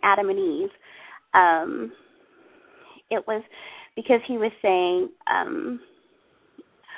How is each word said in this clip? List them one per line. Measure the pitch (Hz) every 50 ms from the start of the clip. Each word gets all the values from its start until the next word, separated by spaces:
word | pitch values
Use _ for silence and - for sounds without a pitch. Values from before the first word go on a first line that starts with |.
Adam | - 202 196 202 202 190
and | 196 196
Eve? | 190 170 143 151 196 202 - _ - - - - - - - - - _
Um, | - 190 180 170 165 160 160 - - - 220 233 - - _ _ _ _ _ _ _ _ _ _ _ _ _ _ - - - - - - _ _
it | 226 208 - 220
was | 214 220 - - - - - - - - - - _
because | 226 226 - 240 233 240
he | - 247 220
was | 214 226 - -
saying, | - 196 185 180 180 175 180 180 185 - - _ - -
um, | - - - - - - - 247 247 240 - - _ _ _ _ _ _ _ _ _ _ _ _ _ - - _ _ _ _ - -